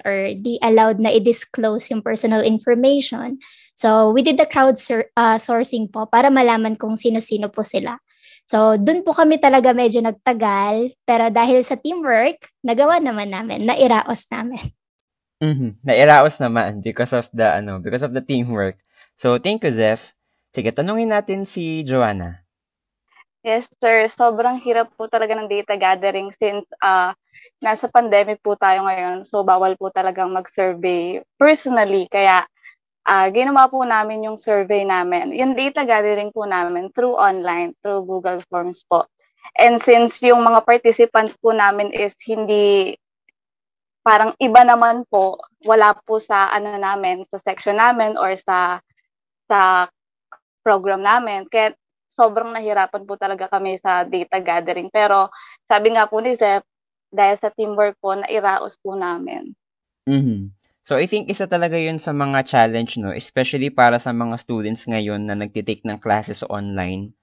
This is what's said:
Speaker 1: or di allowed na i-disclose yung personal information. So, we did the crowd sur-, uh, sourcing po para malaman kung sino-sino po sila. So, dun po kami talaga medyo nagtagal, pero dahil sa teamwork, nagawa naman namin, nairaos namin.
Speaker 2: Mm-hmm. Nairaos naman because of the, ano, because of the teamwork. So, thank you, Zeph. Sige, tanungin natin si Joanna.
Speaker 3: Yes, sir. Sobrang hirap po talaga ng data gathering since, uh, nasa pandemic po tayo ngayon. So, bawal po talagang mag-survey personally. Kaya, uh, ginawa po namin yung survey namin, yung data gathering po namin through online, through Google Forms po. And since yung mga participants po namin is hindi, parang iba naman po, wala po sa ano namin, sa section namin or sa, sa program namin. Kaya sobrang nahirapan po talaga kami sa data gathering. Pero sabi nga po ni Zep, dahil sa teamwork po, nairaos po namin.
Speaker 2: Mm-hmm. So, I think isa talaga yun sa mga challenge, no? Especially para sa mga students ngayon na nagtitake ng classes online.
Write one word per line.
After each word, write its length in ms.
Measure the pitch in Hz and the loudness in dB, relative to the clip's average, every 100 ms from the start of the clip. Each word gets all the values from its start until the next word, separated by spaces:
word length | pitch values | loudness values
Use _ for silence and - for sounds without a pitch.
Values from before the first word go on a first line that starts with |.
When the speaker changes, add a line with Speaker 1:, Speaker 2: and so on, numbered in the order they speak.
| - | -4
Speaker 1:
or 280 | 196 196 196 | -4 -4 -6
di 240 | 226 233 | -6 -2
allowed 360 | 233 220 220 208 | 2 4 4 2
na 120 | 220 | 2
i-disclose 800 | 226 208 233 - - 220 214 - | 2 2 0 -4 -4 -2 -2 -6
yung 100 | 220 | -8
personal 400 | 214 220 226 220 | -6 -4 0 0
information. 960 | 214 220 240 240 262 285 262 240 240 269 - - _ - | 2 0 -2 -2 2 2 0 -8 -10 -12 -16 -20 _ -4
So, 400 | 226 220 220 226 | 0 2 4 2
we 80 | |
did 160 | 269 262 | 2 2
the 80 | - | 0
crowd 320 | 277 269 254 | 2 2 2
sur-, 320 | - 226 226 - | 0 -2 -4 0
uh, 160 | 233 220 | 2 2
sourcing 560 | - 233 247 240 208 | 0 -2 -2 -4 -6
po 160 | - 220 | -8 0
para 240 | 233 269 | 2 4
malaman 480 | 262 247 226 220 220 | 4 4 2 -2 -4
kung 160 | 220 220 | -6 -4
sino-sino 560 | 240 220 220 208 208 | -2 -2 -2 -4 -6
po 100 | 214 208 | -6 -6
sila. 320 | 196 190 247 _ _ _ - - | -6 -6 -10 _ _ _ -20 -4
So, 320 | 214 220 214 | 2 4 4
dun 240 | 202 339 | 2 0
po 80 | 370 | 0
kami 300 | 311 311 311 | 2 4 4
talaga 340 | 285 269 254 247 | 4 6 4 4
medyo 240 | 247 233 | 2 0
nagtagal, 960 | 226 220 - 240 214 196 202 214 254 - | -2 -2 -2 -2 0 -2 -2 -2 -4 -6
pero 240 | - 233 226 | -2 0 2
dahil 380 | 226 233 254 247 | 2 2 2 2
sa 100 | 269 | -4
teamwork, 640 | 294 349 294 226 254 339 - _ | -6 -6 0 2 2 -2 -12 _
nagawa 400 | 247 233 294 339 | -2 2 2 2
naman 300 | 285 214 202 | 0 -4 -6
namin, 340 | 190 226 - 214 | -8 -8 -4 -2
nairaos 600 | - 254 220 - 233 - | 2 4 2 0 -6 -6
namin. 300 | 226 226 247 - - _ _ _ _ _ - | -8 -10 -10 -14 -16 _ _ _ _ _ -6
Speaker 2:
Mm-hmm. 400 | 156 139 120 104 | -2 -2 -4 -4
Nairaos 560 | 139 117 147 147 147 - | 2 6 8 8 6 2
naman 400 | 123 117 101 104 | -2 0 -2 -4
because 320 | 104 104 123 | -8 -4 -2
of 160 | 123 113 117 | -4 -4 -2
the, 80 | |
ano, 400 | 110 85 104 95 | 0 0 -4 -10
because 220 | 90 123 139 | -6 -6 -6
of 100 | 127 | -6
the 80 | |
teamwork. 560 | 127 131 120 110 98 - _ _ _ - | -4 -4 -4 -4 -4 -6 _ _ _ -6
So, 160 | 127 123 | -2 0
thank 320 | 175 214 160 | -2 -4 -2
you, 60 | 113 | 0
Zeph. 400 | 110 110 - _ _ _ _ - | 0 0 -6 _ _ _ _ -6
Sige, 160 | 110 | -4
tanungin 400 | 117 170 220 226 | -4 -4 -2 -2
natin 320 | 208 208 196 | -2 -2 -6
si 400 | 196 - 165 160 | -6 -6 -6 -6
Joanna. 640 | 143 131 117 101 87 87 _ _ _ _ _ _ _ _ _ _ | -4 -2 0 -2 -8 -14 _ _ _ _ _ _ _ _ _ _
Speaker 3:
Yes, 240 | 226 226 240 _ | -4 -4 -4 _
sir. 240 | 233 226 220 | 2 4 2
Sobrang 500 | - 240 220 247 254 | 2 0 2 -2 -2
hirap 320 | 247 233 226 - | -2 -2 -2 -8
po 160 | 220 | -6
talaga 240 | 233 220 220 | -4 -2 -4
ng 160 | 214 | -4
data 240 | 202 202 202 | -6 -4 -2
gathering 560 | 190 185 196 190 196 - | 0 0 -2 -4 -8 -4
since, 240 | 214 202 196 - | -4 -4 -10 -4
uh, 320 | 196 185 180 190 _ _ - _ | 0 2 0 -4 _ _ -20 _
nasa 240 | 220 220 247 | -4 -4 0
pandemic 520 | 247 233 202 202 214 208 | 0 4 2 2 -2 -4
po 80 | 202 | 0
tayo 300 | 196 190 196 | 2 2 0
ngayon. 400 | 185 180 180 196 | -4 -4 -8 -6
So, 140 | 208 | -2
bawal 320 | 190 185 190 190 | 2 2 2 -2
po 100 | 190 | -6
talagang 400 | 190 185 185 185 | -4 -4 -4 -4
mag-survey 920 | 185 185 - 185 175 180 175 175 185 - - | -6 -6 -4 -4 -2 -2 -2 -4 -8 -10 2
personally. 680 | 285 311 269 240 202 196 180 | 4 4 0 0 0 0 -2
Kaya, 340 | 202 196 185 - _ - - _ _ - | 2 4 4 0 _ -20 -20 _ _ 0
uh, 200 | 196 190 | 2 2
ginawa 380 | 208 262 277 262 | 2 2 4 4
po 120 | 262 247 | 2 0
namin 420 | 220 214 220 220 | 0 -2 -6 -8
yung 100 | 214 | -8
survey 460 | 226 208 190 208 | -2 0 0 -2
namin, 480 | 196 185 180 175 - | 0 -2 -2 -4 -4
yung 240 | - 262 254 | -2 -2 -2
data 280 | 269 285 269 | -4 -2 0
gathering 420 | 220 208 208 208 | 0 0 -2 -4
po 160 | 220 202 | -8 -4
namin 460 | 185 175 175 185 | -4 -4 -6 -6
through 240 | - 247 240 | -4 -2 2
online, 580 | 202 190 180 170 170 - | 0 0 -4 -6 -6 -8
through 220 | 202 196 185 | -6 -6 -6
Google 360 | 185 185 180 - | -6 -6 -8 -6
Forms 340 | 180 175 175 - | -8 -6 -10 -2
po. 220 | 170 - _ _ _ - - | -2 -2 _ _ _ -6 4
And 220 | 240 233 | 4 4
since 440 | - 233 233 - 247 | 4 6 4 2 4
yung 160 | 240 | 6
mga 240 | 233 226 226 | 6 4 4
participants 720 | 240 233 226 233 220 220 - | 4 4 4 4 2 -2 -2
po 160 | 226 | -2
namin 400 | 220 202 202 202 | 2 2 0 -4
is 240 | - 202 - - | -4 -6 -8 -8
hindi, 720 | 220 214 208 202 196 190 - _ _ _ _ _ _ _ _ _ _ | -6 -2 2 2 2 0 -6 _ _ _ _ _ _ _ _ _ _
parang 320 | - 214 220 - | 2 4 2 -2
iba 200 | 262 233 247 | 4 8 8
naman 400 | 233 233 240 240 | 6 4 0 -2
po, 280 | 208 190 - - _ 202 | 0 0 -4 -14 _ 2
wala 280 | 220 208 202 - | 4 4 2 -2
po 120 | 220 | -6
sa 320 | 214 208 196 | -2 0 0
ano 200 | 208 208 202 | -2 -6 -6
namin, 480 | 196 202 190 185 190 | -6 -4 -4 -6 -8
sa 80 | 196 | -10
section 360 | - 190 214 202 | -8 -6 -4 2
namin 400 | 233 240 214 214 | 2 2 -2 -2
or 160 | 190 190 | -4 -4
sa, 400 | - 185 180 180 _ _ _ _ _ _ - | -4 -2 -2 -6 _ _ _ _ _ _ -2
sa 400 | 202 185 185 180 _ _ _ _ - _ _ - | 2 4 4 0 _ _ _ _ -20 _ _ 0
program 360 | 196 190 196 202 | 0 0 -2 0
namin. 400 | 233 233 196 190 | 0 0 -8 -4
Kaya 320 | 226 214 208 _ _ _ | -2 -2 -4 _ _ _
sobrang 360 | - 233 214 226 | 0 0 0 -6
nahirapan 520 | 226 214 202 190 202 196 | -6 -4 -2 -2 -4 -10
po 120 | 202 | -8
talaga 320 | 196 190 190 | -6 -6 -6
kami 280 | 196 190 185 | -4 -4 -6
sa 240 | 196 180 | -2 -2
data 400 | 180 180 175 190 | -2 -6 -4 -4
gathering. 480 | 180 170 170 180 180 | -2 -4 -4 -6 -4
Pero 400 | 214 208 196 196 - - - - | 0 2 2 0 -4 -20 -14 0
sabi 240 | 208 214 | 2 2
nga 160 | 226 214 | 2 0
po 120 | 220 | 0
ni 120 | 233 | -2
Zep, 320 | 240 208 196 - _ _ _ _ 196 | 0 0 0 -4 _ _ _ _ 0
dahil 200 | 196 208 | 2 2
sa 100 | 214 | -4
teamwork 460 | - 214 208 208 196 | -4 -4 0 -2 -2
po, 80 | 196 196 | -6 -6
nairaos 560 | - 220 196 190 - - | -4 -2 -2 -2 -4 -12
po 160 | 196 190 | -12 -8
namin. 560 | 180 170 175 - - - _ _ _ _ | -6 -8 -10 -12 -16 -20 _ _ _ _
Speaker 2:
Mm-hmm. 480 | - 139 135 104 98 98 _ _ - | -2 0 0 -4 -8 -16 _ _ -4
So, 160 | 135 | -2
I 80 | 180 | 0
think 220 | 208 - | -4 -4
isa 180 | 196 190 | -6 -4
talaga 300 | 180 170 165 | -2 -2 -2
yun 160 | 160 160 | -4 -6
sa 160 | 165 | -6
mga 320 | 143 139 139 131 | -4 -2 -2 0
challenge, 560 | 131 113 113 117 - | 2 2 0 -6 -6
no? 80 | 101 | -8
Especially 640 | - - - 127 143 139 | -8 -8 -4 -4 -4 -4
para 240 | 135 120 120 | 2 2 2
sa 160 | 127 | -2
mga 240 | 117 117 117 | -6 -6 -8
students 480 | - 117 107 113 - | -8 -6 -6 -6 -6
ngayon 400 | 113 104 104 104 | -6 -4 -6 -6
na 80 | |
nagtitake 480 | 101 104 107 101 104 | -8 -8 -8 -8 -8
ng 160 | 113 107 | -8 -8
classes 480 | 113 104 107 104 - | -2 -2 -4 -10 -10
online. 720 | 101 101 98 90 92 101 _ | -8 -8 -6 -6 -8 -12 _